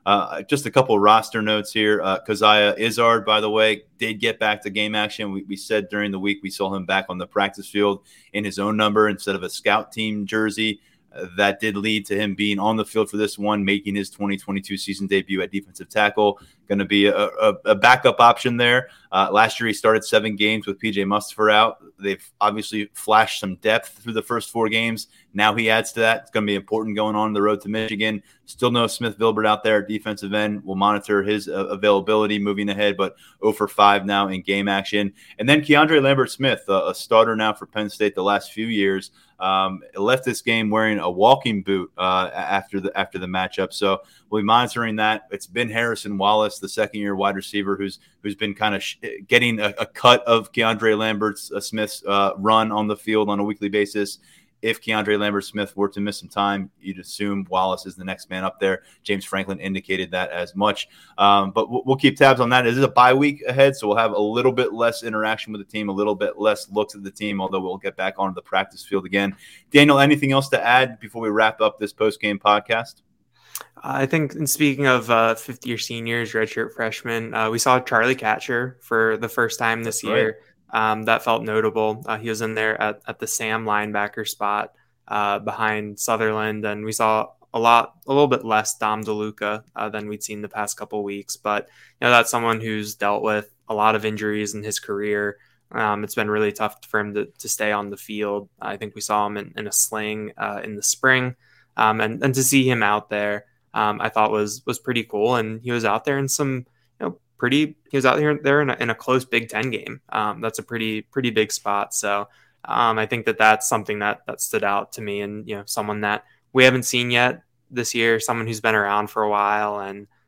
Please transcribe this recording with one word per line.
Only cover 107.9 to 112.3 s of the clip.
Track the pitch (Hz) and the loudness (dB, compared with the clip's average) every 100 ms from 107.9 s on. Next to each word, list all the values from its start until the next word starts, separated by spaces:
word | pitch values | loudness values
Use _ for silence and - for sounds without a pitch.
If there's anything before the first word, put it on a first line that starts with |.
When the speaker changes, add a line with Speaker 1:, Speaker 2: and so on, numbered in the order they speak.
Speaker 2:
he | 139 | 0
was | |
out | 131 151 | 2 2
here, | 151 143 | 2 0
there | 139 143 | 2 2
in | 143 | 2
a, | 127 | -2
in | 117 | -4
a | 110 | -4
close | - 131 | -2 -2
Big | 127 117 117 | 0 -2 -2
Ten | 107 127 | -4 -4
game. | 113 - 123 _ | -6 -10 -16 _
Um, | 107 107 107 | -6 -4 -4
that's | 113 - | -6 -8
a | |
pretty, | - 117 110 107 | -8 -6 -4 -6
pretty | - 139 123 | -8 -4 -2
big | 110 - | 0 -2
spot. | - 107 101 101 | -2 -4 -2 -2
So, | - 104 101 104 | -4 -2 -2 -4